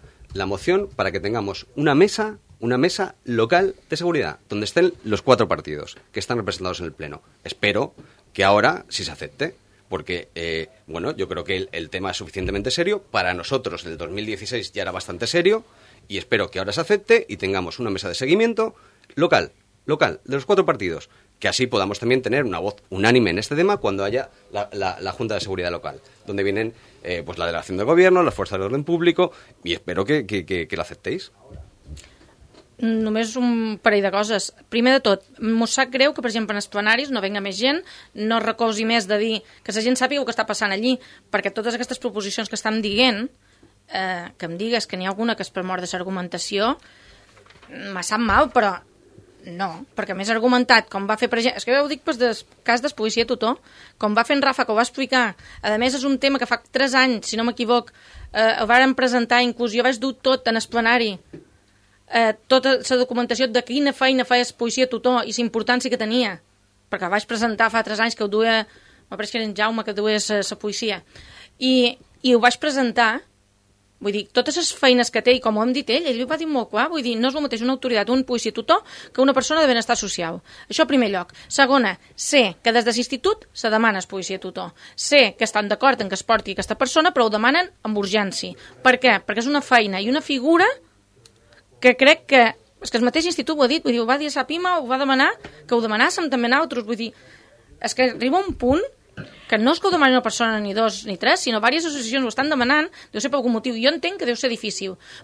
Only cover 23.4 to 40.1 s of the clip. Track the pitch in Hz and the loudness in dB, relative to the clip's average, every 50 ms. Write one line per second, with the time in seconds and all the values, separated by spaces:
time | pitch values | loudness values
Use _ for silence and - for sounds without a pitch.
23.4 | 110 - 147 156 180 202 208 - - 104 98 98 98 101 113 131 - - - _ | -4 -2 0 0 2 2 0 0 -2 -2 -2 -2 -2 -2 -2 -4 -4 -8 -14 _
24.4 | _ - - 101 104 - 101 101 95 90 90 - 92 95 - - 117 107 107 92 | _ -10 -8 -8 -8 -6 -6 -4 -4 -4 -4 -6 -8 -8 -6 -6 -6 -4 -4 -6
25.4 | - 101 95 90 87 87 87 82 - 73 67 - - - _ _ _ - 101 101 | -6 -6 -6 -4 -4 -4 -6 -6 -8 -12 -14 -14 -18 -20 _ _ _ -6 -4 -2
26.4 | 98 101 98 107 110 113 113 - - - - _ - 90 90 85 73 85 90 90 | 0 0 0 -2 -4 -4 -8 -12 -20 -20 -20 _ -8 -8 -6 -6 -8 -8 -8 -6
27.4 | 85 85 85 80 - - 92 92 107 135 165 175 185 185 185 180 170 127 - - | -4 -4 -4 -6 -6 -6 -6 -2 0 2 4 6 6 6 6 4 4 2 0 -2
28.4 | 95 - 101 95 95 101 127 147 143 170 170 165 175 170 160 - 180 - - - | -4 -4 -4 -4 -4 -4 -4 -4 -2 -2 -2 2 2 2 2 2 0 0 -2 -8
29.4 | - - _ _ - 85 82 - - 87 87 90 98 131 151 147 110 95 107 95 | -20 -20 _ _ -8 -6 -6 -6 -6 -4 -4 -2 0 0 0 0 0 -2 -4 -4
30.4 | 80 - 95 87 80 - 95 82 78 - - - - 104 151 190 - - _ _ | -4 -4 -4 -4 -4 -4 -6 -6 -6 -8 -12 -10 -8 -8 -8 -8 -10 -14 _ _
31.4 | - - - - - - _ _ _ - - - - - _ _ - _ _ _ | -20 -20 -20 -20 -20 -20 _ _ _ -18 -18 -18 -18 -20 _ _ -20 _ _ _
32.4 | - - _ - - _ _ - 240 226 226 220 220 214 214 220 226 220 226 254 | -20 -20 _ -20 -20 _ _ -4 -2 -2 0 0 0 0 0 -2 -2 -2 -2 0
33.4 | 247 240 233 226 226 220 214 - - 226 208 202 196 190 185 202 208 214 220 190 | 0 0 0 0 -2 -4 -4 -2 2 2 2 4 2 2 0 0 0 0 -2 -4
34.4 | - - - - _ _ 214 233 233 254 269 269 262 214 196 190 - _ - - | -4 -6 -10 -16 _ _ 0 2 4 4 4 4 4 2 2 0 -2 _ -12 -6
35.4 | 220 220 226 226 233 220 - 269 269 262 254 247 269 302 302 - 247 233 202 233 | -2 0 0 2 0 0 0 0 0 0 2 2 2 2 2 0 -4 -4 -2 -2
36.4 | 214 196 208 208 202 - - 202 208 214 226 240 294 277 262 214 190 196 208 202 | -2 -2 -4 -6 -6 -6 -4 0 2 2 2 2 0 -2 -4 -4 -2 -4 -4 -4
37.4 | 196 202 185 196 240 262 294 370 381 - - - - _ - 202 214 220 233 226 | -6 -6 -4 -2 0 0 0 -2 -4 -10 -18 -20 -20 _ -8 -4 -2 0 0 0
38.4 | 214 226 220 - 233 226 208 214 220 220 233 233 190 185 214 208 220 226 220 190 | 0 -2 -2 0 0 0 0 0 0 0 0 0 0 0 0 0 0 0 -2 -4
39.4 | - - - - - - 196 220 220 247 262 - 254 254 | -8 -12 -20 -14 -10 -6 -4 -2 0 0 0 2 0 0